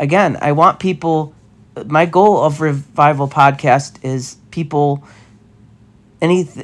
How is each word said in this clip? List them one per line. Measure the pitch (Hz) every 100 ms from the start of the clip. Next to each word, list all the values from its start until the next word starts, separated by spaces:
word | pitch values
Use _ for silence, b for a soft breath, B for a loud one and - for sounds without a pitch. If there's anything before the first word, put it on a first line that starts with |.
again, | 143 180 180 113
I | 147
want | 147 180 -
people, | 190 170 165 156 151 - _ _ _ - 107
my | 151 170
goal | 170 208 170
of | 151 147
Revival | 156 139 - - 147 143 139
Podcast | 151 139 131 147 135 139 -
is | 131 131 127 - _
people, | 170 151 147 147 143 b b b b b _ - _ _ _ _ -
any, | 165 180 170 -